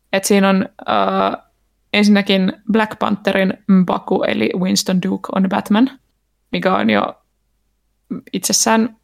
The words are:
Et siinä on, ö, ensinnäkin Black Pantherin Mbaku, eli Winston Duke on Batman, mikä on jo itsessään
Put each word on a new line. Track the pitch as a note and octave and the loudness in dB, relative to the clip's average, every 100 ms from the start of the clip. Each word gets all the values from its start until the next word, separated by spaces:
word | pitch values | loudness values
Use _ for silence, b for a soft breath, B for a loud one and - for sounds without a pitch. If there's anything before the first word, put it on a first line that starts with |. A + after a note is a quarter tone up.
| _ | _
Et | G3 - | -4 2
siinä | G3+ G3 | 2 4
on, | F#3+ - - | 2 -2 -8
ö, | - G#3 G3 F#3+ G3 - - _ _ _ _ | -4 0 0 0 -2 -2 -12 _ _ _ _
ensinnäkin | G#3 G#3 G3+ G3 F#3+ F#3 - - | 0 4 4 2 0 0 -4 -2
Black | A3 G#3+ - | -2 -2 -4
Pantherin | - G3+ - F#3+ F#3+ - - | -4 -2 -2 0 -2 -2 2
Mbaku, | F#3+ F3 F#3 - F#3 | 2 2 -2 -2 -2
eli | - G#3+ A3 G3 | -2 -2 -2 -2
Winston | F#3 G3 - F#3 | -2 -2 0 -2
Duke | F#3 F#3+ - G3 | -2 -6 -4 -2
on | F#3+ | 0
Batman, | G3+ G3 G#3 C4 - _ _ _ _ _ | -2 0 0 0 -2 _ _ _ _ _
mikä | F3+ F#3 F#3+ | -4 0 0
on | G#2+ | 2
jo | G2+ - - _ _ _ _ _ _ _ _ _ - - | 0 0 -6 _ _ _ _ _ _ _ _ _ -14 -10
itsessään | G3 - - A#3 A3+ A3+ - | -8 -4 0 2 2 0 -6